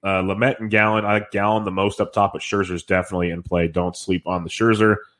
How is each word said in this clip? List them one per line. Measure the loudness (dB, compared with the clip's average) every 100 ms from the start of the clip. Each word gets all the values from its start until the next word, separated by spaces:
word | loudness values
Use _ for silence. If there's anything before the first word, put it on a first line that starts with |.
uh, | -2 0
Lamet | 0 0 0 0
and | 0
Gallen. | 2 4 2 2
I |
like | 0 0
Gallen | -2 0 0
the | -2
most | 0 -2 0
up | -2
top, | 0 0
but | -2
Scherzer's | -4 -2 -2 -4
definitely | -2 -2 0 -2 -2
in | -4
play. | -2 0 0
Don't | 0 -4 -4
sleep | -4 -4 -2
on | -4
the | -4
Scherzer. | 0 2 4 4 2 -4